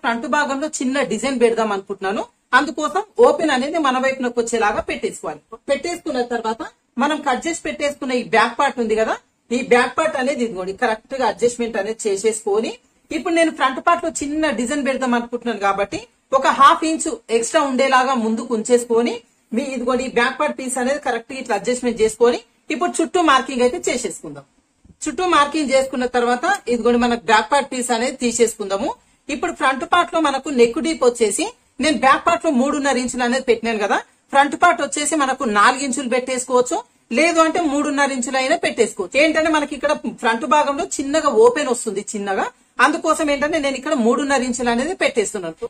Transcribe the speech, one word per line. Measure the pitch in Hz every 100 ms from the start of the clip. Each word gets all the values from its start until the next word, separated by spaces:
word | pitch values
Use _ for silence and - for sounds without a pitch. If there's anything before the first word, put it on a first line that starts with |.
ఫ్రంట్ | 262 233 247
భాగంలో | 294 285 269 302 -
చిన్న | 254 277 247
డిజైన్ | 220 262 262
పెడదాం | 233 226 220 196
అనుకుంటున్నాను, | 196 196 190 226 466 _ _ -
అందుకోసం | 294 294 302 330 415 - 247
ఓపెన్ | 294 320 254
అనేది | 277 339 277
మన | 254 262
వైపునకు | 262 247 240
వచ్చేలాగా | 233 233 208 220 -
పెట్టేసుకోవాలి. | 294 208 175 180 147 _ 226 -
పెట్టేసుకున్న | 277 339 339 330 254 240
తర్వాత | 240 226 226 349 _ _ -
మనం | 277 302 277
కట్ | 247 330
చేసి | 330 320
పెట్టేసుకున్న | 269 294 285 269 254
ఈ | 170 220
బ్యాక్ | 233 240
పార్ట్ | 285 254
ఉంది | 226 214
కదా, | 220 427 _ _ - 240
ఈ | 254
బ్యాక్ | 240 240 -
పార్ట్ | 311 294
అనేది | 254 277 233
ఇదిగోండి | 180 185 190
correct | 240 220 - 269
గా | 233
adjustment | - 240 240 233 220
అనేది | 196 220 214
చేసేసుకొని, | 196 220 220 - 202 262 466 _ _ - 311
ఇప్పుడు | 349 330
నేను | 330 -
ఫ్రంట్ | 269 262 -
పార్ట్ | 339 339
లో | -
చిన్న | 285 302 311 220
డిజైన్ | 240 294 269
పెడదాం | 262 254 240
అనుకుంటున్నాను | 240 240 233 208 196
కాబట్టి | 196 202 - 466 _ - 262
ఒక | 311 269
హాఫ్ | 277 330 320
ఇంచ్ | 320 330 - - 226
ఎక్స్ట్రా | 226 330 285
ఉండేలాగా | 254 269 262 254 254 220
ముందుకు | 220 - 226
ఉంచేసుకొని, | 220 240 240 226 240 480 - _ _ 226
మీ | 277
ఇదిగోండి | 262 240 254 254
ఈ | -
బ్యాక్ | 247 254
పార్ట్ | 294 -
piece | 262 262
అనేది | 247 285 285
correct | 233 -
గా | 269
ఇట్లా | 247 208
adjustment | 190 247 247 226
చేసుకొని | 220 - 240 339 - _ -
ఇప్పుడు | 311 349 349
చుట్టూ | 330 370 330
marking | 262 254 262 247
అయితే | 349 359
చేసేసుకుందాం. | 254 185 - 160 143 - _ _ _ - -
చుట్టూ | 302 277 370 311
marking | 285 311 277
చేసుకున్న | 269 262 262 247 247
తర్వాత | 240 240 330 403 -
ఇదిగోండి | 240 226 240 240
మన | 233 -
బ్యాక్ | 214 226
పార్ట్ | 277 269
piece | 254 240 233
అనేది | 254 262
తీసేసుకుందాము. | 240 226 226 - 196 196 285 480 _ _ -
ఇప్పుడు | 277 349 339
front | 277 269 330
part | 349 339 339
లో | 302
మనకు | 269 302 262
neck | 233 - 302
deep | 320 247
వచ్చేసి | 240 214 196 381 - _ -
నేను | 285 247 254
బ్యాక్ | 311 349
పార్ట్ | 339 339
లో | 262
మూడున్నర | 277 294 277 254 247
ఇంచులు | 247 247
అనేది | 262 254
పెట్టినాను | 226 226 220 202
కదా, | 302 - _ _
front | 277 285 320
part | 349 339 277
వచ్చేసి | - 294 320
మనకు | 269 262 262 208
నాలుగు | 220 262 277
ఇంచులు | 240 254 247
పెట్టేసుకోవచ్చు, | 254 247 247 247 247 349 - _ - 240
లేదు | 330 330 320
అంటే | 349 320
మూడున్నర | 285 294 277 277 269
ఇంచులు | 240 262
అయినా | 262 339 320
పెట్టేసుకోవచ్చు. | 247 208 - 180 262
ఏంటంటే | 311 320 320 311
మనకి | 294 285
ఇక్కడ | 285 294 277 180
front | 240 226 254 302
భాగంలో | 285 285 359 -
చిన్నగా | 277 311 294 220 240
open | 302 269
వస్తుంది | 240 226 190 202
చిన్నగా, | 208 196 196 427 - _ - 254
అందుకోసం | 330 330 311 302
ఏంటంటే | 285 294 330 277
నేను | 262
ఇక్కడ | 302 311 226
మూడున్నర | 269 277 277 254
ఇంచులు | 240 240
అనేది | 233 294 381
పెట్టేస్తున్నాను. | 277 247 196 214 165 160